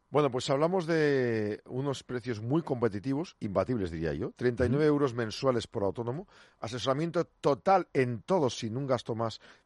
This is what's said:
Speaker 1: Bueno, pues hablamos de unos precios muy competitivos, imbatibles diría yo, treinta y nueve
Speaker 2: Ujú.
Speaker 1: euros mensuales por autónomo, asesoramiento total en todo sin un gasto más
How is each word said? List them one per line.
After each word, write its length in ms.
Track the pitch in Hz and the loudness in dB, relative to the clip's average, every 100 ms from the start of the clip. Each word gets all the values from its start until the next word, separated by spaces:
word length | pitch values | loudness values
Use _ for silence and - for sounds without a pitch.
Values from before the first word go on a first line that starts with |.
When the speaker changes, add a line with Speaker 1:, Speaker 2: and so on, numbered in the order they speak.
| _ | _
Speaker 1:
Bueno, 200 | 139 147 | 2 2
pues 180 | 123 135 | 0 0
hablamos 360 | 139 160 190 160 | 2 2 0 0
de 760 | 165 147 139 123 113 104 107 | 2 4 2 2 0 -2 -4
unos 400 | - 127 143 131 | -6 -4 -4 -4
precios 360 | - 123 123 107 | -6 -8 -4 -6
muy 220 | 113 156 | 0 -2
competitivos, 720 | 160 127 117 98 131 139 180 - | 0 0 0 0 -4 -4 -6 -8
imbatibles 500 | 110 92 95 127 90 | -2 0 0 0 -2
diría 220 | 82 80 | -2 -2
yo, 180 | 73 127 - | -2 -6 -2
treinta 300 | 123 120 123 | -2 2 2
y 20 | |
nueve 160 | 135 | 4
Speaker 2:
Ujú. 80 | 151 | 4
Speaker 1:
euros 220 | 147 139 | 4 0
mensuales 520 | 117 110 - 135 120 - | -2 -4 -2 0 0 -2
por 160 | 117 | -2
autónomo, 460 | 98 92 117 139 208 - - _ | -2 -2 -6 -6 -10 -20 -20 _
asesoramiento 640 | 107 120 110 135 170 170 160 _ | -10 -4 -2 0 0 -2 -4 _
total 480 | 156 123 - 190 165 | 0 2 4 4 4
en 260 | 143 123 117 | 0 0 -2
todo 280 | - 185 131 | 0 2 2
sin 260 | - 113 120 | 0 -6 -4
un 100 | 139 | -2
gasto 300 | 123 - 113 | -2 -2 -4
más 240 | 113 - - - | -4 -6 -16 -20